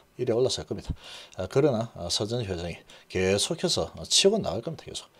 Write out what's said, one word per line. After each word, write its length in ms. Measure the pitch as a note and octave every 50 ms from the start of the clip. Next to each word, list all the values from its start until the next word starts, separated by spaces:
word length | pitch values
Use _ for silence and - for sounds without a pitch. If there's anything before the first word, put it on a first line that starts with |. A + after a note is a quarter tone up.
| - _ _
일 140 | - B2+ A#2+
위에 60 | A2
올라설 280 | A#2+ C3 A#2+ - - -
겁니다. 260 | - G#2+ G2 - - - - - - - - - - -
아, 120 | - F#2 -
그러나, 420 | - C3+ D3+ D3 A#2+ G#2+ A2+ - -
아, 140 | F2 F2 F2
서전 340 | - - A2+ G2+ A#2+ B2 A2+
회장이 320 | F#2+ - E2 E2+ E2+ D#2+ - - - - - - -
계속해서, 840 | - F#2 F#2+ F#2+ G2 G#2 - - E3+ - - E3+ D#3 G2+ D#2+ - -
어, 80 | E2 D#2+
치고 340 | - - - - G3 A3 G#3
나갈 220 | - - E3+ -
겁니다. 240 | - E3 D#3+ - -
계속. 240 | - - - - - _